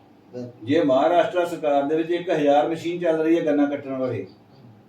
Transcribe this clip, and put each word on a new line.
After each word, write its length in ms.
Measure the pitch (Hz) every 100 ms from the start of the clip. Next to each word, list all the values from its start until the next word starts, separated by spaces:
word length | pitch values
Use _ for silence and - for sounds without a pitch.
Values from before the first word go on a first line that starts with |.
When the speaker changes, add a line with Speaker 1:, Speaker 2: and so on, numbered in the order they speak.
| - _ _
Speaker 1:
ਬਿਲਕੁਲ। 340 | 123 123 - 110
Speaker 2:
ਜੇ 160 | 160
ਮਹਾਰਾਸ਼ਟਰ 600 | 147 127 160 175 160 180 170
ਸਰਕਾਰ 380 | 160 147 143
ਦੇ 120 | 143 160
ਵਿੱਚ 160 | 165
ਇੱਕ 180 | 175 185
ਹਜ਼ਾਰ 400 | 160 143 147 156
ਮਸ਼ੀਨ 320 | 165 165 175
ਚੱਲ 200 | 170 160
ਰਹੀ 180 | 160 165
ਹੈ 60 | 156
ਗੰਨਾ 200 | 143 143
ਕੱਟਣ 320 | 135 135 131
ਵਾਲੀ, 260 | 127 104
Speaker 1:
ਹੂੰ। 460 | - - - - - -